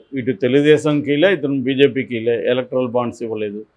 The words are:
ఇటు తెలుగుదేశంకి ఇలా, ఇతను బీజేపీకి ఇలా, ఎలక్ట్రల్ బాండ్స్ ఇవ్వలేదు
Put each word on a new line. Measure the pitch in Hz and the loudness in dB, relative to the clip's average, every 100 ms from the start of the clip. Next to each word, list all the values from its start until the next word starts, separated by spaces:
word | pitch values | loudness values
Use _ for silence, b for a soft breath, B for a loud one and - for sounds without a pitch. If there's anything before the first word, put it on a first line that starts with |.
| - | -8
ఇటు | 135 131 | -6 -4
తెలుగుదేశంకి | 113 123 135 147 151 151 147 135 | -2 0 2 4 4 2 -2 0
ఇలా, | 143 180 | 2 2
ఇతను | 180 139 139 | 2 -2 -2
బీజేపీకి | 123 135 139 131 110 117 | -2 2 2 2 -6 -4
ఇలా, | 113 | -2
ఎలక్ట్రల్ | 117 107 123 123 127 127 | 0 0 0 -2 -2 -2
బాండ్స్ | 120 120 117 | -2 -2 -4
ఇవ్వలేదు | 117 110 107 101 110 | -8 -6 -6 -8 -14